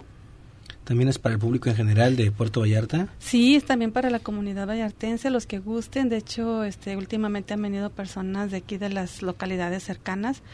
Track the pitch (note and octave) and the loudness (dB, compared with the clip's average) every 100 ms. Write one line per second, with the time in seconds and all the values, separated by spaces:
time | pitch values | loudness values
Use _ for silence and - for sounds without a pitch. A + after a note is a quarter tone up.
0 | - - - - - - - - - A#2+ | -20 -20 -20 -20 -20 -20 -20 -12 0 2
1 | B2+ C3 - A2 A2+ A#2+ B2+ A2 G#2+ G#2 | 4 2 0 0 2 2 2 2 4 6
2 | B2 B2+ G#2+ G#2 A2+ A#2+ G#2+ G#2+ A2 - | 6 6 2 2 0 2 2 2 2 0
3 | D4 - - B3 A#3+ C#4+ - B3+ A3+ A3+ | -2 -6 0 6 8 6 4 2 2 0
4 | B3+ A#3 - G#3 G3+ G3 G3 A3+ A3 - | 0 0 -2 -4 -4 -4 -4 -2 -4 -4
5 | A3 A3+ C4+ B3 - G3 F#3+ A#3 A3+ C4+ | -4 -2 0 0 -2 -6 -4 -4 -4 -2
6 | C4 A3 G#3+ - A3+ A3+ G#3 F#3+ G3+ G3 | 0 0 -4 -4 -2 -2 -2 -6 -8 -8
7 | F#3+ A3 G#3+ G3+ F#3+ G#3 G#3 G3+ G3+ - | -4 -2 -2 -2 -4 -4 -2 -2 -4 -6
8 | F#3+ G3 F#3+ F#3+ G3+ F#3+ - G3 G3+ G3 | -10 -6 -4 -4 -4 -6 -6 -6 -4 -4
9 | F3+ - F#3 F3+ F#3 F#3 F3 F#3 - F3+ | -6 -6 -6 -4 -4 -2 -2 -4 -6 -8
10 | - F#3+ A3 C4+ - | -6 -4 -4 -4 -10